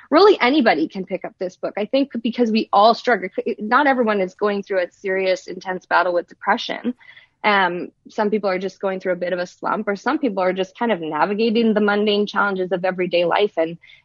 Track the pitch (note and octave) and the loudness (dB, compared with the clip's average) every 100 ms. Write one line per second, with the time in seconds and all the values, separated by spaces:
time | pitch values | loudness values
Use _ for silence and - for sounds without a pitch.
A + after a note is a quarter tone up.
0 | - D4+ G#4 F4+ A#3+ D4+ A3+ D#3+ D#3+ G3 | 0 6 6 6 4 4 4 2 0 -6
1 | F3+ F#3 E3 - F#3 - F#3 - G#3 C4+ | -8 -8 -10 -8 -10 -8 -8 -6 -2 -2
2 | C#4 A#3 A3+ A#3 A#3 A3 - F#3+ A3 A3+ | -2 -4 -6 0 0 2 2 4 6 4
3 | - G#3+ F#3 - A#3+ G#3+ G#3 B3 D4 B3+ | 0 -2 -2 -6 -6 -6 0 2 4 2
4 | A3 G#3 F#3 - G#3+ G3+ G3 F#3+ F3 _ | 2 0 -2 -2 -2 -2 -2 -4 -4 _
5 | F#3+ F#3+ F#3 F3+ - F3+ F#3+ F#3 - E3+ | -4 -2 0 -2 -4 -12 -8 -10 0 0
6 | F3+ F3 E3 - - A#3 - - A#3+ - | 2 -2 -4 -8 -2 -2 -4 -6 -8 -8
7 | - - _ _ G#3+ G3+ F3+ F3 D3+ _ | -16 -20 _ _ 2 4 2 -2 -8 _
8 | - - G#3 G#3+ G3 F#3 F#3+ - G3 F#3+ | -12 -4 -2 0 -2 -2 -4 -6 -6 -4
9 | F#3 F3 F3 F3+ F3+ - - F#3 G#3 G3 | -4 -4 -4 -6 -6 -8 -6 -4 -4 -4
10 | A#3+ D4+ C4 G3 F#3 F#3 F#3 - A#3+ F#3+ | -4 -2 -2 -2 -2 -2 -6 -4 -2 -2
11 | D#3 D3+ E3+ G#3 A#3 A3 A3+ G#3 G#3 G#3 | -4 -2 0 0 0 2 2 2 2 0
12 | G#3+ G3+ G#3 G3+ G3+ F#3 F#3 F#3 F#3 F3+ | 0 0 0 -2 -2 -2 -4 -2 -4 -4
13 | F3+ F3 E3+ E3 G#3 - E3 E3+ - - | -2 0 2 2 0 -2 -4 -6 -18 -20